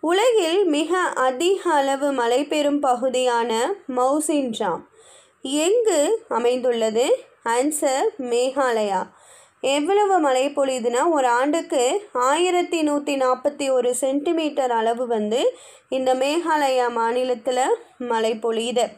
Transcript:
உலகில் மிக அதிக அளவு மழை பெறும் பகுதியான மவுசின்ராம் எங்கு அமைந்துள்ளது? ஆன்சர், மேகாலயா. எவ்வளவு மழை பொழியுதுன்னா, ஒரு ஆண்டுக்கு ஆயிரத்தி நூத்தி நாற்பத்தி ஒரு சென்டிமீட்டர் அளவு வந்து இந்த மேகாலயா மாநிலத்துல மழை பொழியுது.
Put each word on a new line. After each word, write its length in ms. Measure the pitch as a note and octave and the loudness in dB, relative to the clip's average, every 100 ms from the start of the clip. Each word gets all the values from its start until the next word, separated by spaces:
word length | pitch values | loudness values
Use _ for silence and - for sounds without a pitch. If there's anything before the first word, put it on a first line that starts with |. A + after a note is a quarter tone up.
| D#4 | 0
உலகில் 540 | F4+ A#4+ A4+ E4 F4 | 2 4 2 2 2
மிக 360 | F#4+ D4 D#4 F4+ | 2 0 0 0
அதிக 720 | F4 - C4 B3+ E4+ F#4+ F4+ | -2 0 -2 0 0 0 0
அளவு 400 | D4+ C#4 C4+ C#4+ | 0 2 0 -2
மழை 260 | C4+ A#3 B3 C#4+ | 0 0 0 0
பெறும் 260 | D#4 C#4+ C#4+ | 0 0 0
பகுதியான 920 | C#4 B3 C4 B3+ B3+ A#3 A#3 A3+ C4 G4+ - B3 | 0 0 0 0 0 0 0 -2 -2 -4 -6 -2
மவுசின்ராம் 840 | B3+ D4 D4+ D4+ C4 A3 G#3 D#3+ - _ - - _ _ | 0 0 0 0 -2 -4 -4 -4 -8 _ -20 -20 _ _
எங்கு 560 | C4 C#4+ D#4+ A4+ A4 E4 D4+ A4 - | -6 -2 2 2 2 2 2 0 -2
அமைந்துள்ளது? 760 | A#3 A#3+ B3+ B3 A#3 A3 A3 C#4 B4+ - _ | 0 0 0 0 0 0 0 2 0 -2 _
ஆன்சர், 640 | - A#3+ C#4 D4+ D4+ C4 G#4+ - B3+ | -4 0 0 0 0 0 -2 -4 -4
மேகாலயா. 720 | A#3+ B3+ C4 C4 A3+ G#3 F#3+ - - - - - _ | 0 0 0 0 0 0 -2 -4 -14 -20 -20 -20 _
எவ்வளவு 560 | - C#4+ D4+ G4+ G#4 F#4+ | -2 0 2 2 4 2
மழை 320 | D4 B3+ C#4 C#4+ | 2 2 0 0
பொழியுதுன்னா, 460 | C4+ C4 A#3 A#3+ D#4+ | -2 0 -2 0 2
ஒரு 180 | D#4 B3+ | 2 2
ஆண்டுக்கு 540 | A#3+ C#4+ E4 E4 D#4 A#3+ F#4+ - | 2 2 0 -2 0 0 -2 -4
ஆயிரத்தி 680 | B3+ B3 D4+ F4+ F4+ F4 E4+ D4+ | -2 2 2 2 2 0 0 0
நூத்தி 260 | D4 C#4+ C#4 | 0 -2 0
நாற்பத்தி 480 | B3+ B3+ C#4+ C#4+ C#4 | 0 0 -2 -4 -2
ஒரு 240 | C4 B3 | 0 0
சென்டிமீட்டர் 760 | B3 C4+ C#4 D4 E4 D#4 D4 C4 | 0 -2 -2 0 -2 -2 -2 -2
அளவு 360 | A#3 A3+ A#3 B3 | 0 0 -2 -2
வந்து 340 | A#3 G#3 A3+ G#4+ - - - _ | -2 -2 0 -2 -2 -18 -20 _
இந்த 260 | C4 B3+ | -4 0
மேகாலயா 720 | C4 C4+ D#4 E4+ D#4 C#4 B3+ A#3+ A#3+ | 0 0 -2 0 0 0 0 0 0
மாநிலத்துல 640 | A3+ B3 B3+ B3 B3+ B3+ C4+ A#4 - _ B3 | -2 0 -2 -2 -2 -2 0 -2 -6 _ -4
மழை 240 | A3+ A3 | -2 -2
பொழியுது. 540 | A3+ A#3 A3+ A3+ A#3+ A3+ | -2 -4 -2 -2 -2 -2